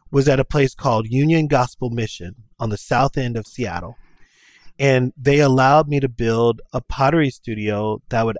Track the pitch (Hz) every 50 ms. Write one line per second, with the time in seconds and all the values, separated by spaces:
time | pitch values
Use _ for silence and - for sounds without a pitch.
0 | _ - 139 139 135 147 131 131 131 - - 147 135 131 - - - 135 117 110
1 | 110 110 123 135 147 156 165 160 156 143 147 123 123 - - - 127 120 117 117
2 | 113 - - - 87 - - - - _ _ - 117 110 104 - - - 131 120
3 | 135 135 - 139 127 120 117 113 107 - - - 120 95 85 - - - - -
4 | - _ _ _ - _ _ _ _ _ _ _ - - - - 139 139 131 127
5 | 127 131 - - 120 143 143 147 147 135 131 131 131 135 143 156 156 147 147 143
6 | 139 127 117 - 117 113 113 117 120 117 113 113 - - - 127 - - - -
7 | 135 139 165 165 151 131 - - - 113 110 107 104 104 104 104 107 107 107 -
8 | _ - 120 113 113 113 104